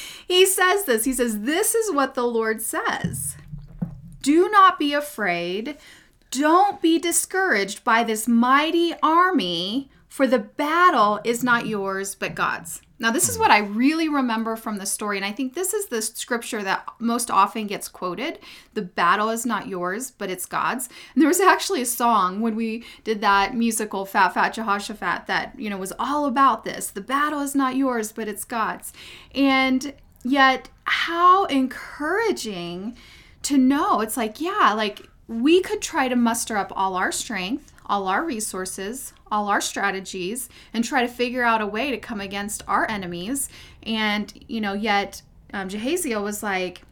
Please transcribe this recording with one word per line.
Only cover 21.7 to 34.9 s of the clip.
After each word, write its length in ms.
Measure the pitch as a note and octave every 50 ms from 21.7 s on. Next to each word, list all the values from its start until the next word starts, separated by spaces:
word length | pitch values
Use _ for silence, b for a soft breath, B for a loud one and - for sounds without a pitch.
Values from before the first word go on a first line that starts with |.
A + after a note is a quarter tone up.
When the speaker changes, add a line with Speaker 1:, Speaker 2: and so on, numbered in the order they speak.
| G4+ C#4+
Speaker 1:
a 40 | A#3+
song 540 | A#3+ - - B3 A#3 A3+ G#3 F#3 F3+ F#3 G#3
when 160 | A3+ A#3 G#3+
we 300 | A3 A3+ A3+ A3 A3+ A#3 B B B B
did 160 | - A3 G3+
that 360 | A3 G3+ G3+ G3 G3 G3 -
musical, 500 | A3+ A#3 A#3 A3 A3+ G#3+ G#3 - G3 G3
Fat 240 | G3 - G#3+ F#3+ F3+ F3+
Fat 200 | A#3 F#3+ F3 -
Jehoshaphat, 760 | A3+ A3+ G#3 G3 G#3 G3+ - G#3+ - G3 F3+ - - -
that, 260 | - F#3+ E3 D#3+ - - -
you 100 | A3 G#3+
know, 80 | G3+
was 160 | F#3 F#3+ F#3+ - -
all 260 | A3+ B3+ C#4+ D4 D4
about 380 | C#4+ A#3 C#4 C4+ C4 A3+ - -
this. 240 | F3+ - - -
"The 140 | - - G#3
battle 400 | G3+ - C4 C#4 D4 D4+ D#4 C#4+
is 140 | C#4+ C#4 C#4
not 200 | C#4 C4+ B3+ B3+
yours, 380 | C4 C4+ C4 B3 A3+ A3 G#3+ -
but 160 | A#3 A3 G#3+
it's 160 | G#3 G#3 -
God's." 480 | - B3 A3+ G#3+ F3+ - - - - B B B B B B B B -
And 580 | - C#4 C#4 C4+ C4 C4 C4 C4 C4 D4+ C#4+ - - - - _ - -
yet, 440 | B3 C#4 C#4+ C4+ C4 C4 B3+ - - - _ _
how 580 | - - - - - E4+ E4+ F4 F4+ F#4 G4 F#4+
encouraging 1500 | - C#4+ C4+ C4 B3+ - - - - - - C#4+ D#4 F4+ G#4 A#4 A4 - - - A3 G3 F3 F3 E3+ F3 F3+ F#3+ A3+ - B B B B B B B B B
to 160 | - - C#4+
know. 420 | C#4 B3+ B3+ C#4 C#4+ F4 F#4+ F#4+ G#3
It's 160 | A3 - -
like, 240 | C4 A3+ A3 A3 -
yeah, 340 | D4+ F4+ G4+ G#4+ E4+ G#3+ G#3
like, 360 | A3 G#3+ G#3